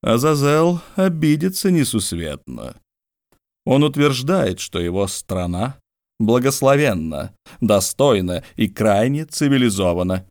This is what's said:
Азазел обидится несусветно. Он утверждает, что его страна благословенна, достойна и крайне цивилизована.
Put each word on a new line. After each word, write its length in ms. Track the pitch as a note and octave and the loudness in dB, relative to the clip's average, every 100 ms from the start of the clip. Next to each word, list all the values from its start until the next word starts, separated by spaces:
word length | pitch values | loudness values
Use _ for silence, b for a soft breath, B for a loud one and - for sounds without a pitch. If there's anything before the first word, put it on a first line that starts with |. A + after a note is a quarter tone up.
Азазел 800 | A2 A2+ C#3+ D3+ C#3+ D3+ E3+ F3 - - | 0 0 2 2 2 2 2 0 -6 -2
обидится 760 | F#3+ D#3+ D#3 D3+ F3+ F#3 G3+ | 0 0 0 2 0 -2 0
несусветно. 1040 | F3 C3 A2+ G2 E2+ D#2+ C#2+ - B1 A#1+ - _ _ _ _ _ _ _ _ - | 2 0 -2 -4 -6 -8 -10 -12 -14 -14 -18 _ _ _ _ _ _ _ _ 0
Он 180 | C3 | 2
утверждает, 760 | D3 C#3+ C#3+ C3 C3+ F#3 B2+ F#2 | 2 4 2 2 0 0 0 -4
что 200 | - - | -6 -4
его 280 | F2 F#2 G2 | -4 -2 -4
страна 720 | - - F#2+ F2 F2 A#2 C3+ _ _ _ _ | -6 -8 -6 -4 -4 -6 -8 _ _ _ _
благословенна, 1160 | A2 A#2+ B2+ C3+ C3+ C#3 D3 F#2+ D#2 C#2+ - _ - B | 2 2 2 0 2 4 2 -2 -6 -8 -10 _ -20 B
достойна 800 | A2 G#2 - - C#3 G#2+ F2+ F2 B B | 2 2 0 0 2 2 0 -6 B B
и 120 | G#2+ | -4
крайне 580 | - A2 G2+ A#2+ C#3+ D#3 | 0 2 2 2 -2 -6
цивилизована. 1000 | - D3 C#3 B2 G2 F#2 F2 F2+ F#2 F#2+ | -2 0 2 2 2 0 0 -2 -4 -8